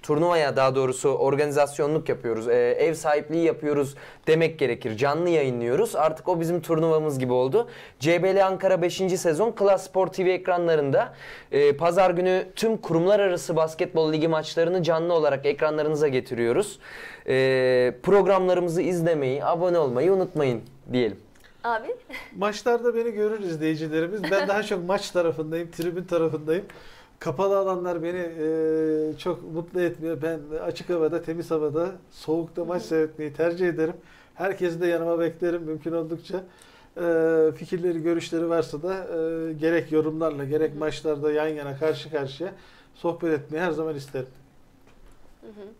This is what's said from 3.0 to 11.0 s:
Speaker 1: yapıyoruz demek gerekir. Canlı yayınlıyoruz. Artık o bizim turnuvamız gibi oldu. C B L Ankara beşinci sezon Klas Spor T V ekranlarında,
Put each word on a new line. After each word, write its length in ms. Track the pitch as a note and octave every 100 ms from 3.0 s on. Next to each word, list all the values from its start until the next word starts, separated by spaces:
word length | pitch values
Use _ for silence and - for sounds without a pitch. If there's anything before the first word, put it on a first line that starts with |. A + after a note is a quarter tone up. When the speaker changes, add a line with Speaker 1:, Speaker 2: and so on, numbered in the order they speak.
| D#3+ D3 D3 D#3+
Speaker 1:
yapıyoruz 520 | E3 D#3 D3+ D3 C#3 - - - -
demek 320 | D#3+ D#3+ D#3+
gerekir. 380 | C3 A#2 B2 G#2+
Canlı 320 | C#3 D3+ F3
yayınlıyoruz. 680 | E3 C3+ A#2+ A#2 C#3 A3 -
Artık 320 | D#3 D#3 -
o 120 | F3
bizim 220 | E3 F3
turnuvamız 580 | E3 E3 E3 D#3 D#3 C3+
gibi 140 | B2+
oldu. 360 | B2 C3 F#3+ A#3 - - _
C 240 | D3 E3+
B 120 | F#3 F#3+
L 100 | F#3+
Ankara 360 | F#3+ F#3+ F#3
beşinci 360 | F3 E3+ F#3+ F3+
sezon 340 | F3+ D#3 A3+
Klas 340 | A3 G3+ F#3+ -
Spor 220 | F#3 F3+
T 180 | F3+ F3+
V 60 |
ekranlarında, 840 | F3+ F#3 F3 E3+ D#3+ C#3 D#3